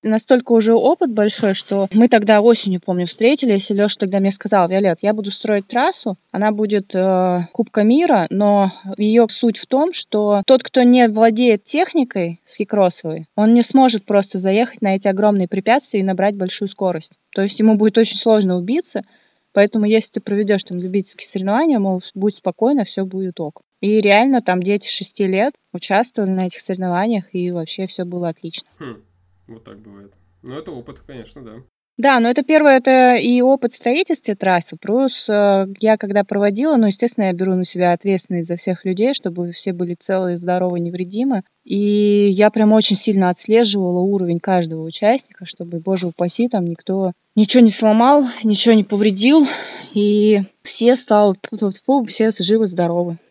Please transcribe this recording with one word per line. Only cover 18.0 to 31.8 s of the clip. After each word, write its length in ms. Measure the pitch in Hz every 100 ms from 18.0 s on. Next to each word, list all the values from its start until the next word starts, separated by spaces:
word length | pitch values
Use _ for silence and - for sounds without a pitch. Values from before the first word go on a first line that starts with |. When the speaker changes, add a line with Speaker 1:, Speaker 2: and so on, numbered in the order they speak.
| 226 -
Speaker 1:
сложно 380 | - 214 190 180
убиться, 440 | 180 285 - - - _ _ _ _
поэтому 320 | - 208 226 208
если 260 | 220 220
ты 80 | -
проведёшь 460 | 202 202 202 196 -
там 120 | 180
любительские 480 | 185 196 190 - -
соревнования, 520 | 196 190 220 330 254
мол, 240 | 196 185 -
будь 220 | 196 202 202
спокойна, 480 | - - 233 285
всё 220 | 202 - 190
будет 320 | 185 185 170
ок». 220 | 156 - _ _
И 180 | 202 214
реально 400 | 202 202 262 262
там 200 | 202 185
дети 260 | 180 202 -
шести 380 | - 196 - 190
лет 300 | 190 247 - _
участвовали 560 | 180 - 196 240 - 196
на 160 | 190 185
этих 160 | -
соревнованиях, 640 | - 185 185 175 214 220 170
и 160 | 180 180
вообще 380 | 175 156 - 190
всё 180 | - 180
было 240 | 175 175
отлично. 380 | 160 165 - - _
Speaker 2:
Хм, 180 | 143 107 _ _ _ _ _
вот 160 | 113
так 140 | 110 104
бывает. 320 | 110 101 101 _ _ _
Ну, 140 | 127 139
это 140 | 160
опыт, 300 | 139 120 131 -
конечно, 380 | 131 110 -
да. 80 | 117 113 131 _